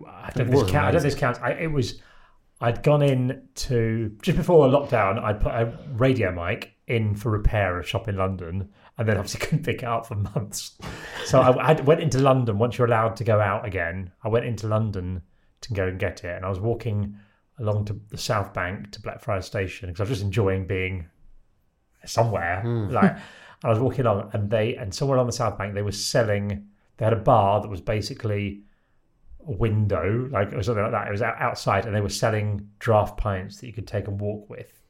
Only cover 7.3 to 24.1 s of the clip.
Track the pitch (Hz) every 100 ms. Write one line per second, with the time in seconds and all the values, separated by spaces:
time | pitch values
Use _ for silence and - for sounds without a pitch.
7.3 | 107 104 110 95 90 87 - - 98 95
8.3 | 95 85 95 95 _ - - 110 101 101
9.3 | - - 151 - 113 120 117 - 104 98
10.3 | - 101 - - - - - - - -
11.3 | 135 127 127 123 156 135 170 170 131 139
12.3 | 131 117 104 120 110 117 113 113 - 110
13.3 | 107 101 101 110 98 85 92 92 - 110
14.3 | 110 - 107 110 107 110 95 90 92 -
15.3 | _ _ _ - 101 92 92 95 - 90
16.3 | 90 95 92 113 - 117 104 101 - -
17.3 | _ _ - 107 104 104 104 - - -
18.3 | 110 98 - 90 101 - - 113 - -
19.3 | 98 - 110 92 - 90 87 117 113 101
20.3 | 107 98 95 92 95 92 92 82 _ -
21.3 | - _ _ _ _ _ _ - - 117
22.3 | 95 85 92 113 117 101 113 190 - -
23.3 | - - - 127 110 127 - 120